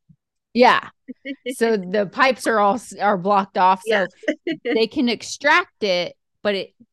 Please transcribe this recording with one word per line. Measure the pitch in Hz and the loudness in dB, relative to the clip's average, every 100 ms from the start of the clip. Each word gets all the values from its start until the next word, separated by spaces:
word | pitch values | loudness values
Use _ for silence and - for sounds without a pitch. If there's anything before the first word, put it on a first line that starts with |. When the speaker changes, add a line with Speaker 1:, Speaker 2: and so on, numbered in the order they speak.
| _ _ _ _ _ | _ _ _ _ _
Speaker 1:
Yeah. | 233 240 160 - | 4 4 4 -2
Speaker 2:
<laughs> | _ - - 269 269 247 | _ -20 -18 -14 -12 -10
Speaker 1:
So | 269 233 214 | -2 0 0
the | 180 208 190 | -2 -4 -4
pipes | 254 269 240 285 | 0 0 2 0
are | 220 | 2
all | 202 | 2
s-, | 208 - 190 | 0 -6 -4
are | 202 196 | -2 0
blocked | 185 202 196 208 | 0 0 0 2
off. | 185 190 220 | 2 2 0
So | 208 180 _ - | -2 -2 _ -8
Speaker 2:
Yes. | 302 - 311 | -6 -6 -8
<laughs> | |
Speaker 1:
they | 240 240 226 | -4 -2 -2
can | 285 240 | 0 -2
extract | 214 - - 285 339 349 - | -4 -8 -6 0 0 0 -6
it, | 202 175 170 - _ _ | -2 -2 -4 -10 _ _
but | 208 196 | -6 -4
it | - _ _ | -8 _ _